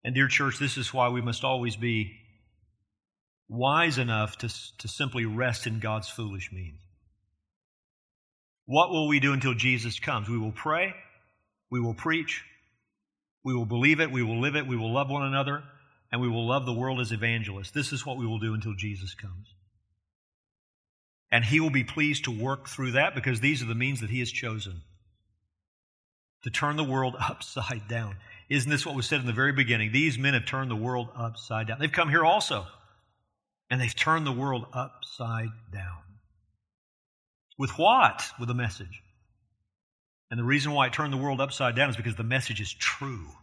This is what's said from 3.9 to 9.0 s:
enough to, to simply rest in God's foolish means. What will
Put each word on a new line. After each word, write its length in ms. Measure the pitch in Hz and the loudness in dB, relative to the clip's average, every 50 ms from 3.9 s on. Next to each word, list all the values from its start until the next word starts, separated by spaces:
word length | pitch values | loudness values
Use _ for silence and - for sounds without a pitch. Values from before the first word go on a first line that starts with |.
| 139 | 2
enough 400 | 135 123 120 113 107 107 104 - - | 0 0 2 2 2 0 0 -2 -6
to, 100 | - 113 - - - - _ - | -6 -6 -6 -8 -14 -16 _ -12
to 80 | - | -10
simply 380 | 110 - - 147 131 - 123 113 | -10 -4 -4 -4 -2 0 -2 -2
rest 420 | 110 107 117 127 123 113 - - | -2 0 0 0 0 0 -2 -4
in 120 | 117 110 110 | -4 -4 -2
God's 300 | 110 110 107 110 107 - | -2 -2 -2 -2 -4 -8
foolish 420 | - - 113 104 98 92 - - | -8 -8 -8 -6 -6 -8 -10 -10
means. 280 | 95 92 90 80 73 - - _ _ _ _ _ _ _ _ _ _ _ _ _ _ _ _ _ _ _ _ _ _ _ _ _ _ _ _ _ _ _ _ _ _ _ _ | -10 -10 -10 -10 -12 -16 -20 _ _ _ _ _ _ _ _ _ _ _ _ _ _ _ _ _ _ _ _ _ _ _ _ _ _ _ _ _ _ _ _ _ _ _ _
What 240 | - 123 156 175 185 | 2 6 6 6 6
will 180 | 185 160 | 4 2